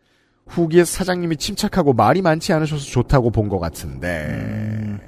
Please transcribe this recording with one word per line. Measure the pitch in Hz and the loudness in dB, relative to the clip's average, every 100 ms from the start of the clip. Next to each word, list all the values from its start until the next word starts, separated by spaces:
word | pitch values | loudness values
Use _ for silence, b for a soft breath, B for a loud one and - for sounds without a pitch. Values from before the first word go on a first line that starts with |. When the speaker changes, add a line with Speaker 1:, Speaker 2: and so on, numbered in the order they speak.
| _ _ _ _ - | _ _ _ _ -8
Speaker 1:
후기에서 | - 165 170 175 | -2 4 4 4
사장님이 | - 185 180 170 156 | 0 -4 -2 -4 -4
침착하고 | - 196 208 190 143 | -6 -4 -2 2 2
말이 | 117 107 175 | 4 4 4
많지 | 180 156 - | 2 0 0
않으셔서 | 156 156 151 139 | 0 0 -4 -2
좋다고 | 123 117 139 117 | -2 2 4 4
본 | 110 104 | 0 -2
것 | 92 | -2
같은데, | 85 - 80 67 87 85 76 | -4 -8 -12 -8 -6 -4 -6
Speaker 2:
음. | 73 - 107 107 107 107 101 | -6 -6 -6 -6 -6 -6 -8